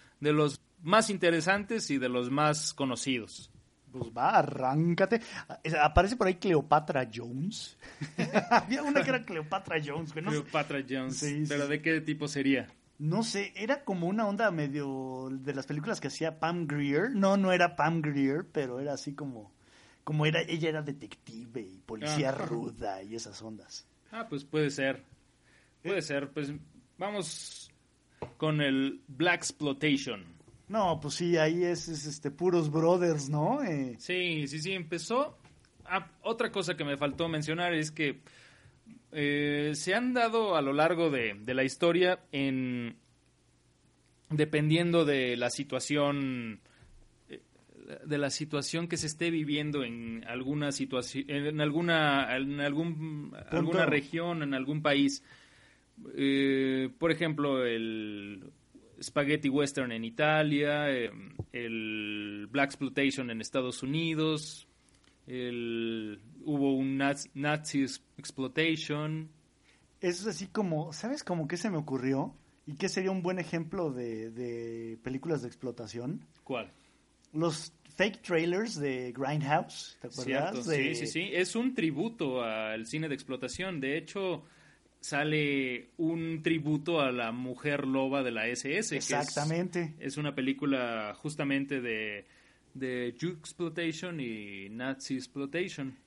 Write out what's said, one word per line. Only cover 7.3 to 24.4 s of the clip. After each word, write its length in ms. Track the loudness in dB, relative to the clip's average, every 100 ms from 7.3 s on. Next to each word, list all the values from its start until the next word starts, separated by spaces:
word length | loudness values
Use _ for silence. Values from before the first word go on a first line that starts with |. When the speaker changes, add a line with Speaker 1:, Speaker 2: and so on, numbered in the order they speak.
| -4 -4 -6 -10 -16 -20 -10 -8 -2
Speaker 2:
<laughs> 340 | 0 2 4
Había 340 | 4 4 0
una 200 | 2 2
que 60 | 4
era 160 | 0 -2
Cleopatra 560 | -6 -4 -4 -2 -2 -2
Jones, 280 | -4 -6
güey, 100 | -6
no 80 | -2
sé. 60 | -2
Speaker 1:
Cleopatra 420 | 0 -2 0 -2 -2
Jones. 280 | -2 -2 -2
Speaker 2:
Sí, 220 | -2 0
sí, 40 | 0
Speaker 1:
¿Pero 160 | 0 0
Speaker 2:
sí. 40 |
Speaker 1:
de 100 | 0
qué 180 | 2 0
tipo 300 | 0 -2 -2
sería? 380 | 0 4 4 2 -10 _ -4
Speaker 2:
No 220 | 0 2
sé, 300 | 0 -2 -4
era 300 | -4 0 0
como 240 | 0 -2 0
una 180 | 2 2
onda 200 | 2 2
medio 800 | 2 0 0 -2 -4 -4 -6 -6
de 240 | -6 -4
las 140 | -4 -4
películas 320 | -4 -2 -2
que 80 | -4
hacía 320 | -2 -4 -2
Pam 280 | -2 0 0
Grier. 420 | 0 2 4 2
No, 240 | 4 6 6
no 160 | 6
era 240 | 6 6 4
Pam 260 | 2 4
Grier, 440 | 2 4 4 2 -2
pero 300 | -2 -2 -2
era 140 | -4
así 200 | -4 -6
como, 380 | -8 -8 -10 -14 _ _ -20 -20 -14 -4
como 200 | 2 4
era, 140 | 2
ella 280 | 0 0 0
era 120 | 0
detective 800 | -4 -8 -12 -16 -16 -14 -10 -10
y 180 | -10 -14 -12
policía 440 | -6 -2 2 2
Speaker 1:
Ah. 160 | 0 -2
Speaker 2:
ruda 580 | -4 -4 -6 -6 -6
y 120 | -8 -10
esas 260 | -10 -12
ondas. 440 | -12 -14 -14 -18 -18 _ _
Speaker 1:
Ah, 120 | -12 -8
pues 160 | -8